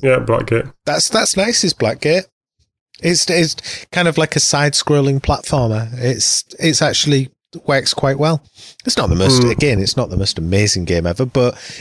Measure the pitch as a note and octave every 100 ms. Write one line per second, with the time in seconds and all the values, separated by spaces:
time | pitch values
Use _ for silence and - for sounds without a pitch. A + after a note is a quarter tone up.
0 | C3+ B2+ A2+ A2+ - A2+ - - - D3+
1 | - A3 G#3+ F#3+ G#3+ A#3 F#3 - A2 -
2 | D3 F3+ F#3 _ _ _ _ _ _ -
3 | E3 E3+ - E3+ E3 - - - - F3+
4 | E3+ D#3+ D#3 D3 - C#3+ D3 - - D3
5 | C#3 C#3 - C#3+ - D3 A#2 G#2+ A2+ B2
6 | B2 A#2 - - - - E3 - D3+ -
7 | D3+ C#3 C3 _ _ - - C3+ C#3 -
8 | C#3 C#3 D#3 D#3+ - - - - - -
9 | G#2+ F2 G2 B2+ B2 G#2+ D3 G#2 G2 -
10 | A#2+ F#2 G2 - E2 G2 G#2 F#2+ E2+ E2+
11 | F2 E2+ C3 C3+ B2 - - -